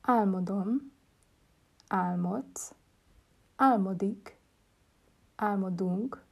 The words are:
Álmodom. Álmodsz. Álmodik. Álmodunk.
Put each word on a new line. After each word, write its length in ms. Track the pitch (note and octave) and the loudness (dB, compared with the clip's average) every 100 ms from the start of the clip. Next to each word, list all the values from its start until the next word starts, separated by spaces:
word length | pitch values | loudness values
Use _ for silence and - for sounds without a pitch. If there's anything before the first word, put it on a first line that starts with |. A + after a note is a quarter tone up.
Álmodom. 920 | - A#3+ G3+ F#3 F3+ G3 F#3+ B3+ C#4+ _ _ _ _ _ _ _ _ _ _ | 4 4 4 0 -2 -2 -2 -2 -4 _ _ _ _ _ _ _ _ _ _
Álmodsz. 840 | F#3+ F3+ F3+ F3 G#3+ C4+ - - - _ _ _ - _ _ _ - | -2 0 -2 -2 -4 -6 -12 -14 -16 _ _ _ -20 _ _ _ 2
Álmodik. 800 | C4+ A#3 F#3+ F#3 G3 G#3 - - _ _ _ _ _ _ _ _ _ - | 4 4 2 0 -2 -4 -14 -20 _ _ _ _ _ _ _ _ _ -4
Álmodunk. 880 | G#3 G3+ F#3+ F3+ F#3 F#3 B3 - - | -2 0 -2 -2 -2 -2 -4 -8 -18